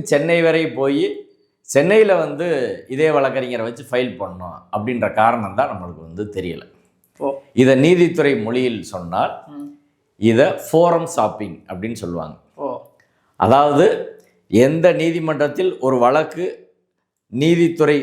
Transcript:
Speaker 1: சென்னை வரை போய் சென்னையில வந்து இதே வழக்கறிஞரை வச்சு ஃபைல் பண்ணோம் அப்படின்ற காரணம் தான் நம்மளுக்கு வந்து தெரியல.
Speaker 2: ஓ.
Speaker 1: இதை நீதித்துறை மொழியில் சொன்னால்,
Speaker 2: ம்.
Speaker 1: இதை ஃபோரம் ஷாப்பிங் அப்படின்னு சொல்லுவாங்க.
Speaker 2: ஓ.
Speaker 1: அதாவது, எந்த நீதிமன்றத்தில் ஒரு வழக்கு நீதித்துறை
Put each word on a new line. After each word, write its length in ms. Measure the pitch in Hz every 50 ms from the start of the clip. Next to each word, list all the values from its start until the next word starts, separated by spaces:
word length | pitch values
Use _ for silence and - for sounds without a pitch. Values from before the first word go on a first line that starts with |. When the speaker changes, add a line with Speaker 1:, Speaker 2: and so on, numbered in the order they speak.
| 151
Speaker 1:
சென்னை 380 | - 151 143 156 170 170 170
வரை 220 | 165 165 160 165 160 160
போய் 340 | - 131 135 139 139 151 185 208 - - - _ _ _ _ _ _ _ _ -
சென்னையில 420 | - 139 156 180 208 220 220 202 185
வந்து 320 | 170 156 147 143 143 175 175 156 135 123 104 92 87 -
இதே 200 | 117 131 139 156 156
வழக்கறிஞரை 520 | 147 139 135 131 131 135 127 123 120 113 110
வச்சு 200 | 120 123 - 131
ஃபைல் 300 | - 131 127 127 117 95
பண்ணோம் 400 | 92 98 92 90 90 90 87 78 - - _
அப்படின்ற 360 | - 107 107 127 123 113 104 98 -
காரணம் 420 | 110 110 117 120 117 104 95 95
தான் 160 | 113 139 143
நம்மளுக்கு 300 | 110 92 90 87 80 76
வந்து 220 | 82 82 85 95 107 104 -
தெரியல. 300 | 95 90 87 78 76 - - _ _ _ _ _ _ _ _ _ -
Speaker 2:
ஓ. 100 | 143 139 139 - - _ -
Speaker 1:
இதை 220 | 123 131 131 135
நீதித்துறை 580 | 127 143 170 180 175 175 160 - 156 143 143 135
மொழியில் 460 | 117 104 110 123 127 127 123 113 98 85
சொன்னால், 500 | - 98 90 87 85 90 104 139 - - - -
Speaker 2:
ம். 200 | 151 147 143 - - - _ _ _ _ _ _ _ _ -
Speaker 1:
இதை 260 | 101 113 113 123 147 190 190 -
ஃபோரம் 460 | - - - 165 175 170 170 165 160
ஷாப்பிங் 520 | - - 131 110 104 - - 107 90 80 - -
அப்படின்னு 260 | - 95 90 104 113 117
சொல்லுவாங்க. 420 | - 92 87 85 82 78 76 - - _ _ _
Speaker 2:
ஓ. 140 | 151 143 131 123 - - _ _ _ _ _ _ _ _ _ _ -
Speaker 1:
அதாவது, 460 | 92 110 127 143 147 147 139 143 180 - - - - - - - _ _ _ _ _ _
எந்த 360 | 92 110 127 139 160 165 165 180 160
நீதிமன்றத்தில் 760 | 160 160 170 165 170 160 156 151 135 147 143 - 175 185 185 - -
ஒரு 180 | 127 131 131 123
வழக்கு 460 | 120 127 139 156 156 156 - 165 180 - - - - _ _ _ _ _ _ _ _ _ _ _ _ _ 110
நீதித்துறை 640 | 123 147 165 170 170 170 156 165 160 151 147 147 143